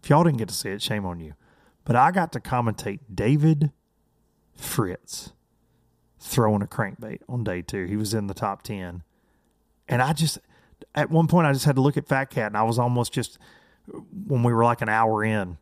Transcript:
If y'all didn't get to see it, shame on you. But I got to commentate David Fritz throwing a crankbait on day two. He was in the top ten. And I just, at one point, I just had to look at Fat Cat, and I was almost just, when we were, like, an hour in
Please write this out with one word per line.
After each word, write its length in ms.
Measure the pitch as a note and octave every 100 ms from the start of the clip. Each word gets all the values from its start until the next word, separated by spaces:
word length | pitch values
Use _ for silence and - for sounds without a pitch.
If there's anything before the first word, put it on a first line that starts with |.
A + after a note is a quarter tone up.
If 80 | -
y'all 120 | C#3+
didn't 160 | E3+ C3+
get 100 | G#2
to 60 |
see 160 | - G#2
it, 100 | G2+
shame 240 | - G#2+
on 140 | F#2+ F2
you. 160 | D#2 D2+ _ _ _ _
But 120 | - A#2+
I 160 | D3
got 200 | F#3 E3+
to 80 | -
commentate 600 | - B2 A#2 G#2 G#2 G2+ -
David 600 | F#2 G#2+ D3 D#3 D#3 D3 _ _ _ _ _ _ _ _
Fritz 800 | _ - - G2 F#2 - - - _ _ _ _ _ _ _ _ _
throwing 420 | - - A2 G#2
a 40 | G2+
crankbait 540 | - G2+ - G#2+ - -
on 140 | B2
day 200 | G#2 F2+
two. 240 | F2 G#2 F2+
He 100 | G#2
was 180 | G#2+
in 120 | A2 G2+
the 60 |
top 300 | F#2+ G#2+ G2
ten. 400 | - G#2 F2+ F2 - _ _ _ _ _ _ _ -
And 120 | B2
I 120 | C3
just, 260 | D3+ D#3 - _ _ _ _ -
at 160 | - D3+
one 160 | D#3+ E3
point, 200 | F3 D#3
I 60 |
just 120 | C3+
had 100 | D3+
to 80 | C3+
look 140 | C3+ C#3+
at 100 | -
Fat 200 | C3+ C3+
Cat, 200 | - G#2+
and 100 | G#2
I 60 |
was 160 | A2+ A#2
almost 340 | B2 B2 A#2+
just, 260 | - A#2 - - - _ _ -
when 560 | - - - G3+ C3
we 100 | A#2+
were, 120 | A#2
like, 180 | A#2 A#2
an 60 | A2
hour 360 | A2 A2+ G#2+
in 340 | A2 G#2+ F#2 E2